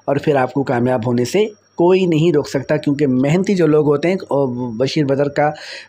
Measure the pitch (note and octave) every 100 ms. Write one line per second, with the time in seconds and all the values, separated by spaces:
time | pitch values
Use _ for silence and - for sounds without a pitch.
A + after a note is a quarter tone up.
0 | - C#3 - C3 B2+ C#3 C3+ B2 B2 B2+
1 | A#2 A#2+ A#2+ F#3 A3 - _ - E3+ F#3+
2 | F#3 D#3 E3+ D3 C3+ C#3 B2+ D3+ D3+ C#3+
3 | D3 B2+ C#3 E3+ F#3+ F#3+ D#3+ D3+ D3 C#3+
4 | E3 F#3+ - C#3 C3+ A#2+ B2 A2 C3+ D#3+
5 | C#3 C3+ C#3+ C#3+ D3 D3+ - -